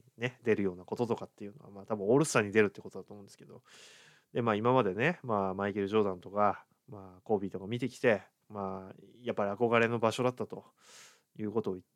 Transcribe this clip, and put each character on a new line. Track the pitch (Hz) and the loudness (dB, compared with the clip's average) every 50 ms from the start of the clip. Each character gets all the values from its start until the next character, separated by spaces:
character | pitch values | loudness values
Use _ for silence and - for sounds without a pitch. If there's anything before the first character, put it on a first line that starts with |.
| _ _ _ - | _ _ _ -6
ね、 | 113 120 - - - | -6 -6 -6 -2 0
出 | 117 107 | 2 2
る | 98 | 2
よ | 101 95 90 | 2 -2 -4
う | |
な | 90 90 | -6 -10
こ | - 110 | -8 -4
と | - 120 | -2 -2
と | 110 117 | -2 -2
か | - - | -4 -6
っ | - | -12
て | _ - 107 | _ -16 -16
い | 101 | -16
う | 101 | -16
の | - - | -18 -20
は、 | - | -20
ま | 101 98 | -18 -14
あ、 | 98 | -10
多 | - 113 | -8 -6
分 | 104 95 104 | -2 2 4
オ | 120 | 4
ー | 143 | 4
ル | 156 | 4
ス | - | 4
タ | - 127 | 2 2
ー | |
に | 107 101 | 2 4
出 | 98 110 | 4 4
る | 107 | 4
っ | 98 | 4
て | - - | 2 -6
こ | - 101 | -16 -16
と | - 95 | -14 -16
だ | 92 | -16
と | - | -16
思 | 104 104 | -18 -20
う | 101 | -20
ん | |
で | 104 | -20
す | - - | -20 -20
け | - | -20
ど。 | - - - _ _ - - - - - - - - _ _ _ _ | -20 -20 -20 _ _ -20 -20 -20 -20 -20 -20 -20 -20 _ _ _ _
で、 | - - | -6 -2
ま | 117 117 | 0 2
あ、 | 107 | 2
今 | 104 110 120 | 2 4 4
ま | 127 131 113 | 4 4 4
で | 98 92 | 2 2
ね、 | 104 123 165 180 - | 0 0 0 0 -2
ま | - 123 110 101 98 95 | -4 -2 0 0 0 0
あ、 | 92 | -2
マ | 95 101 104 | -2 -2 -2
イ | 98 | -2
ケ | 104 | -2
ル・ | 98 95 | -2 2
ジ | 104 | 2
ョ | 110 | 2
ー | 104 | 2
ダ | 101 | 2
ン | 92 90 | -2 -6
と | - - | -10 -6
か、 | 98 104 104 101 92 - - _ _ _ _ - | 0 2 2 2 2 0 -8 _ _ _ _ -18
ま | 104 101 95 95 92 92 | -18 -18 -18 -18 -20 -10
あ、 | - | -4
コ | - 110 | 0 0
ー | 98 | 0
ビ | 101 92 | 0 -2
ー | |
と | 85 92 | -8 -8
か | 95 | -6
見 | 95 117 123 | -6 -6 -4
て | 135 117 | -4 -6
き | - - | -4 0
て、 | - 123 107 95 - - _ _ _ - | 2 4 4 2 0 -8 _ _ _ -14
ま | 107 104 98 95 95 95 95 95 | -10 -8 -8 -8 -8 -10 -12 -16
あ、 | 104 - 98 101 107 113 | -20 -20 -20 -20 -20 -10
や | 123 117 | -6 -4
っ | 104 | -2
ぱ | - 104 | -2 -2
り | 101 | -2
憧 | 101 101 120 113 117 117 | 0 0 2 4 4 4
れ | 117 113 | 4 2
の | 120 113 | 2 2
場 | 113 113 | 0 0
所 | 110 - | 2 2
だ | 123 123 | 0 -2
っ | 123 | -2
た | - 107 | -4 -8
と | - - 101 - _ _ _ _ - - - - - - _ _ _ _ - | -10 -10 -14 -16 _ _ _ _ -20 -20 -20 -20 -20 -20 _ _ _ _ -8
い | 107 | -6
う | 104 | -4
こ | 104 113 | -4 -2
と | 107 107 | -2 -4
を | 92 | -4
言 | 90 | -6
っ | - _ _ | -10 _ _